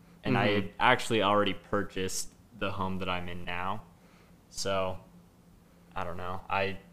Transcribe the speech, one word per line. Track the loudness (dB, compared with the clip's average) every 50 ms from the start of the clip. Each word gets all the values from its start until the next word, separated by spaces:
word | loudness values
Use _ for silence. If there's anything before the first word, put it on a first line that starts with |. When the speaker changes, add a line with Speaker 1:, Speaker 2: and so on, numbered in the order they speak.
| -20 -20 -18 -6 -2
Speaker 1:
and | 2 2 4
I | 4 4
Speaker 2:
Mm-hmm. | 4
Speaker 1:
had | 2 0 -2 -2 2
actually | 4 6 6 4 4 2 2 4 4
already | 6 6 4 4 2 0
purchased | -4 -4 -2 -2 -2 -2 -2 -4 -4 -4 -4 -4 -4 -6 -8 -12 -20 -20 -20 -10 -6
the | -6 -4
home | -2 -2 -2 -2 -2 -2
that | -2 -2
I'm | -2 -4 -4 -6
in | -8 -8 -8
now. | -6 -6 -4 -2 -4 -4 -4 -8 -12 -20 -20 -20 -20 -20 -20 -20 -20 -20 -20 -20 -14
So, | -10 -4 -2 0 2 2 2 0 -2 -6 -10 -16 -20 -20 -20 -20 -20 -20 -20 -20 -20 -20 -20 -20 -20 -20 -20 -14 -10
I | -8 -6
don't | -6 -6 -6
know. | -6 -6 -6 -8 -6 -2
I, | 0 0 0 0 -2 -6 -10 -16